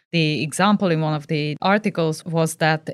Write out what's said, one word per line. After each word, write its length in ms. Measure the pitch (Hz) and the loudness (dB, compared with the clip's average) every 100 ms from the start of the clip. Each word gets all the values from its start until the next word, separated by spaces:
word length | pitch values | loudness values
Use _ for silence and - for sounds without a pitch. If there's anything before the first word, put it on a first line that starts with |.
| _ | _
The 340 | 170 156 147 | 0 0 0
example 480 | 147 - 196 208 190 | -4 0 2 2 2
in 80 | 160 | 0
one 140 | 156 | 0
of 120 | 151 147 | -2 -2
the 300 | 156 151 143 | -4 -2 -2
articles 640 | 190 208 214 175 160 156 | 0 0 0 -2 -2 -2
was 320 | 180 165 160 - | -4 0 0 0
that 320 | 156 156 - | 0 0 -2